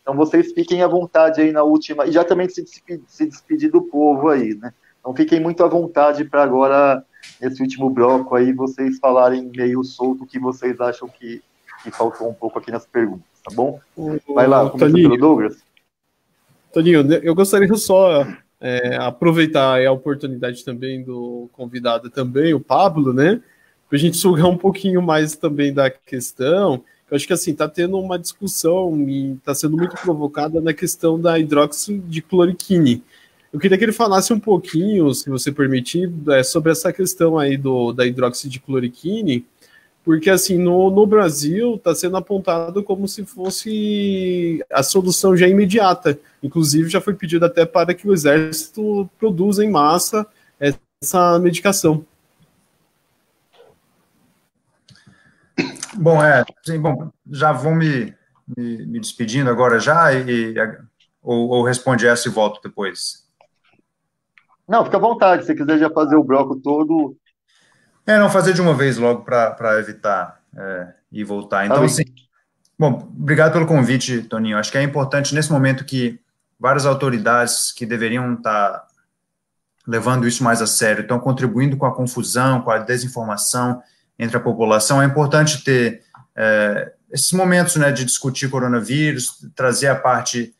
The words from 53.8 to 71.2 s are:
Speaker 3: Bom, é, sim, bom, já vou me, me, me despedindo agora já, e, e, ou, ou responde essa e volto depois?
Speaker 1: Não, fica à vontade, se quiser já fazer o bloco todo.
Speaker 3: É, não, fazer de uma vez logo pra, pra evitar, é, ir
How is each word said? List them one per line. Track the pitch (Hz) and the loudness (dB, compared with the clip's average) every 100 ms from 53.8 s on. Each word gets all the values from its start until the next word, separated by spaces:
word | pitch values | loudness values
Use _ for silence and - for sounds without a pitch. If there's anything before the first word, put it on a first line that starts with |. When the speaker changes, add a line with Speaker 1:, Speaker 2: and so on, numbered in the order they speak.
| _ _ _ _ _ _ _ _ _ _ _ _ _ _ _ _ _ - - - - 220 | _ _ _ _ _ _ _ _ _ _ _ _ _ _ _ _ _ -8 -6 -8 -14 0
Speaker 3:
Bom, | 160 160 | 2 4
é, | 151 135 117 _ - | 4 4 0 _ -10
sim, | 160 | -4
bom, | 156 135 160 _ - | -4 -4 -10 _ -18
já | 139 156 | -2 -2
vou | 135 147 | 0 -2
me, | 160 156 135 110 - _ _ - 123 | 0 0 -2 -6 -12 _ _ -18 -12
me, | 120 113 110 | -10 -10 -10
me | 117 | -10
despedindo | 107 - 110 127 131 | -12 -8 -4 -2 0
agora | 120 123 117 | 2 2 2
já, | 117 165 160 | 2 4 4
e, | 131 127 120 113 | 2 -2 -2 -2
e, | 110 110 - - _ _ _ | -4 -6 -6 -20 _ _ _
ou, | - 120 120 | -4 -2 0
ou | 123 | 0
responde | 120 123 - 123 120 | 0 -2 -2 2 2
essa | 117 123 | 2 -2
e | |
volto | 110 104 - | -2 -2 -4
depois? | 104 - 98 - - - _ _ _ _ _ _ _ _ _ _ _ _ _ _ - | -16 -8 -8 -8 -14 -14 _ _ _ _ _ _ _ _ _ _ _ _ _ _ -2
Speaker 1:
Não, | 226 | 0
fica | 175 196 | 2 2
à | |
vontade, | 220 233 196 175 - | 0 4 4 4 0
se | 151 | -4
quiser | 147 156 | 0 2
já | 156 | 2
fazer | 156 151 151 | 0 4 4
o | |
bloco | 127 135 135 131 | 4 2 0 -4
todo. | 143 147 156 160 143 - _ _ _ _ _ _ _ _ - | -2 -2 0 0 -2 -6 _ _ _ _ _ _ _ _ 2
Speaker 3:
É, | 214 | 4
não, | 202 | 4
fazer | 190 175 | 4 2
de | 175 | 2
uma | 175 | 2
vez | 135 139 117 | 2 0 2
logo | 120 120 | 0 0
pra, | - 123 113 | -2 0 0
pra | - 113 107 | -2 -2 -2
evitar, | 107 104 107 95 87 - _ - | -2 -6 -4 -2 -4 -14 _ -16
é, | 98 92 90 _ _ | -12 -12 -12 _ _
ir | - | -12